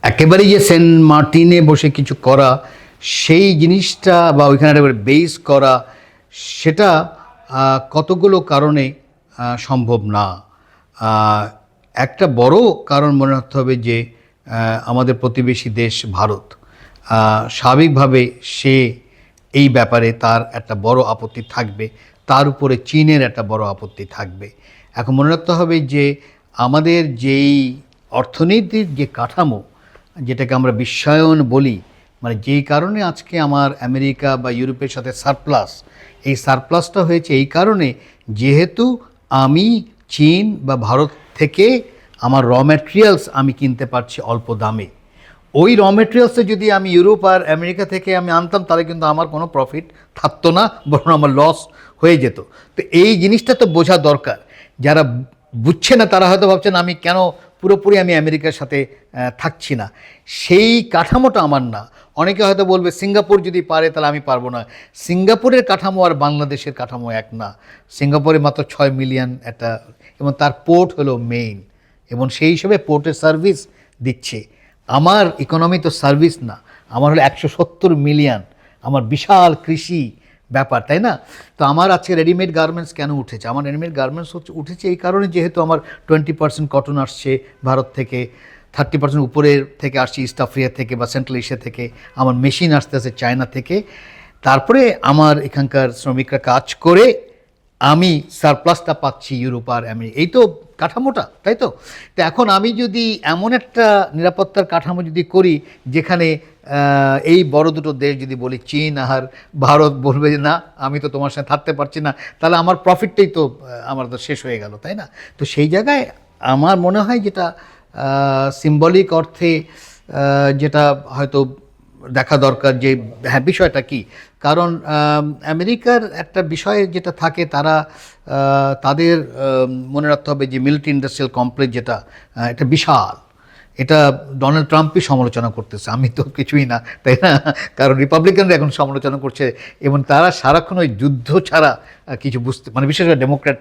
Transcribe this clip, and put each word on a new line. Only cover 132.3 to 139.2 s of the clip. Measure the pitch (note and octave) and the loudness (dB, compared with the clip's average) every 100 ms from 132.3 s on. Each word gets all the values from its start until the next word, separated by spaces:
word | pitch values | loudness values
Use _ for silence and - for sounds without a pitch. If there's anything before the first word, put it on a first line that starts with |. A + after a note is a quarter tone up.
| - | -8
আহ, | |
এটা | A#2 A#2+ | -8 -4
বিশাল। | C3 D#3 - C3+ F#2+ - _ _ _ _ _ - | -2 0 2 0 0 -8 _ _ _ _ _ -10
এটা | C3 D#3 D3 C3 - | 0 4 4 2 -10
ডোনাল্ড | C3+ C3+ D#3 D3 | -4 0 0 0
ট্রাম্পই | D#3 D#3+ F#3 | 0 2 -2
সমালোচনা | F3 C3 B2 A#2 A#2 | 0 0 0 -2 -6
করতেছে, | G#2 G#2 G#2 - | -8 -12 -14 -8
আমি | A2+ C3 | -2 -2
তো | A#2 | -2
কিছুই | C#3 - C3+ D3 C3 | -6 -6 -2 0 0
না, | A#2 A#2 - | -4 -8 -6
তাই | C3 - | 0 2
না? | F#3 C#3+ D3+ - - - | 4 2 0 -6 -10 0
কারণ | C3+ C3+ | 2 2
রিপাবলিকানরা | C#3 D#3+ E3+ F#3+ F#3+ | 2 4 4 4 2
এখন | E3 D3 | 2 0
সমালোচনা | C3 C3+ C#3 C#3 | -2 -4 -4 -6
করছে | C#3 | -6